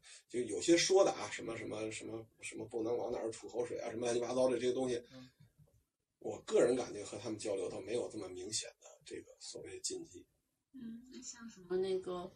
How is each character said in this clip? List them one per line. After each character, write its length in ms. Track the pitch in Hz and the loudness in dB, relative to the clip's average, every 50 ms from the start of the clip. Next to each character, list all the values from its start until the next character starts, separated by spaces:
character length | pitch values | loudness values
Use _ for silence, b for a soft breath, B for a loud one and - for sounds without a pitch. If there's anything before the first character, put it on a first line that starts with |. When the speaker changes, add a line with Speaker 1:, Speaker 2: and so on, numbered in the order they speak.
| B B B B B _ | B B B B B _
Speaker 1:
就 100 | - 120 | -2 -2
有 200 | 123 107 104 113 | -2 0 -2 2
些 160 | - 165 170 170 | 6 6 8 8
说 260 | 170 - 190 190 - | 8 8 8 8 8
的 80 | - | 8
啊， 160 | - - - - | 6 2 -2 -6
什 120 | - - - | -6 -6 -4
么， 140 | 110 113 - | -6 -6 -6
什 100 | 104 - | -6 -6
么， 240 | 107 107 110 110 | -4 -4 -4 -4
什 140 | 110 - - | -4 -6 -8
么， 200 | - 110 113 113 - _ _ | -8 -8 -8 -10 -12 _ _
什 140 | - - - | -12 -10 -8
么 80 | - 110 | -8 -8
不 180 | 113 120 117 110 | -6 -4 -2 0
能 120 | 113 120 | 0 0
往 160 | 117 98 113 | 0 0 -2
哪 60 | 120 - | -2 -2
儿 140 | 107 113 | -2 -2
吐 160 | 110 - - - | -4 -6 -8 -6
口 160 | - 113 120 | -2 -2 -2
水 140 | - - - | -2 -2 -4
啊， 100 | - - | -4 -4
什 80 | - 117 | -4 -2
么 40 | |
乱 120 | 120 120 120 | 0 0 2
七 80 | 120 | 2
八 120 | 117 117 123 | 2 2 4
糟 140 | 127 127 131 | 4 4 6
的 120 | 123 113 | 4 4
这 80 | 123 127 | 2 2
些 40 | |
东 160 | 123 131 131 127 | 2 2 2 0
西， 140 | 120 117 B B | 0 -2 B B
Speaker 2:
嗯。 160 | 131 131 127 127 B B - - _ - - - _ _ _ _ _ _ _ _ _ _ | -14 -18 -18 -18 B B -20 -20 _ -20 -20 -20 _ _ _ _ _ _ _ _ _ _
Speaker 1:
我 200 | - 113 107 - | -8 -8 -6 -6
个 200 | - - 220 202 | -2 4 6 8
人 140 | 160 123 127 | 8 8 8
感 180 | 120 117 - - | 4 2 -2 -4
觉 100 | 104 101 | -6 -8
和 140 | - - 104 | -6 -8 -6
他 120 | 104 117 | -4 -4
们 100 | 110 107 | -4 -4
交 160 | - 110 98 | -2 -2 0
流 120 | 95 92 - | 0 0 -2
倒 100 | 104 104 | -4 -6
没 120 | 98 98 113 | -4 -2 -2
有 140 | 120 - - | -2 -2 -2
这 80 | - 110 | -4 -8
么 100 | 98 - | -8 -8
明 220 | - - 180 107 | -8 -8 -6 -4
显 180 | 107 - - - - _ | -4 -4 -4 -6 -10 _
的 60 | - - - - _ | -20 -20 -20 -20 _
这 120 | - - - | -12 -12 -12
个 140 | - - - - | -12 -14 -18 -16
所 220 | - - - - - | -14 -12 -12 -12 -12
谓 160 | - 381 370 | -12 -10 -8
禁 260 | - - 370 370 339 | -6 -6 -6 -6 -8
忌。 200 | - - - - _ _ _ _ _ _ _ _ _ - | -12 -16 -18 -20 _ _ _ _ _ _ _ _ _ -18
Speaker 3:
嗯， 280 | 262 233 226 226 233 247 254 | -14 -12 -12 -12 -14 -16 -16
那 100 | 254 240 | -16 -14
像 280 | 254 - 240 240 233 226 | -12 -14 -14 -14 -14 -16
什 100 | 220 190 | -16 -16
么 160 | 180 175 180 185 | -6 -2 0 0
那 200 | 190 190 185 185 | 2 2 0 0
个 320 | 185 185 180 175 180 185 - | -2 -2 -4 -4 -6 -8 -10